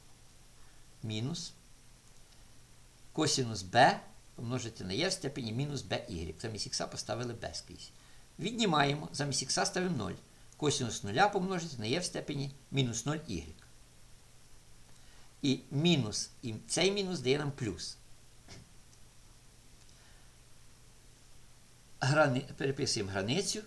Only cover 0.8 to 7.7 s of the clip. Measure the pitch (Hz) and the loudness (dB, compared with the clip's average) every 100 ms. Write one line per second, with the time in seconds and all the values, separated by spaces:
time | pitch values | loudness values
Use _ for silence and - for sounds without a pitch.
0.8 | - - 110 110 127 170 - - - - | -20 -10 -4 -2 -2 -4 -8 -14 -20 -20
1.8 | - - - - - - - - - - | -20 -20 -20 -20 -20 -20 -20 -20 -20 -20
2.8 | - - - - 147 135 120 104 92 117 | -20 -20 -8 0 2 2 0 -2 2 8
3.8 | 156 208 - - - - 117 127 113 - | 8 8 -4 -18 -18 -8 -4 -2 -4 -8
4.8 | 92 101 185 185 139 139 113 113 147 139 | -4 0 0 0 -4 -4 -4 -2 -2 -4
5.8 | - 117 - 87 82 - 113 104 - - | -4 -6 -4 -6 -6 -6 -6 -6 -4 -4
6.8 | 73 - - 113 123 107 - - - | -4 -6 -4 -4 -4 -6 -8 -10 -12